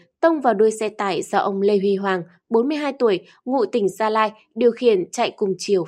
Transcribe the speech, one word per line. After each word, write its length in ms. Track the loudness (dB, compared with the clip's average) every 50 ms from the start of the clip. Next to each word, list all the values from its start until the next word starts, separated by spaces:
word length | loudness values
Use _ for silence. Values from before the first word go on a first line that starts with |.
| _ _ _ _
tông 200 | 0 0 2 2
vào 140 | 0 0 2
đuôi 160 | 2 2 2
xe 180 | 2 -2 -6 -8
tải 340 | -6 -6 -4 -4 -4 -4 -4
do 160 | -2 -2 0
ông 220 | 0 0 -2 0
Lê 180 | 0 2 2 2
Huy 180 | 2 0 -2
Hoàng, 260 | -2 -2 -2 -2 -2 -4 -8 _ _ _ _
bốn 200 | 0 0 0 0
mươi 80 | -2
hai 160 | -2 -4 -6 -4
tuổi, 280 | 0 0 0 0 0 -4 -10 -20 _ _
ngụ 200 | -4 -2 -2 -2
tỉnh 240 | 0 0 -2 -2 -2
Gia 220 | -2 -2 -2 -2
Lai, 220 | 0 0 0 -2 -2 -8 _ _ _
điều 160 | 0 2 2
khiển 400 | 2 4 2 2 2 2 0 -4
chạy 200 | -4 -4 -4 -4 -2
cùng 180 | -4 -4 -4 -4 -4
chiều 260 | -2 0 0 0 0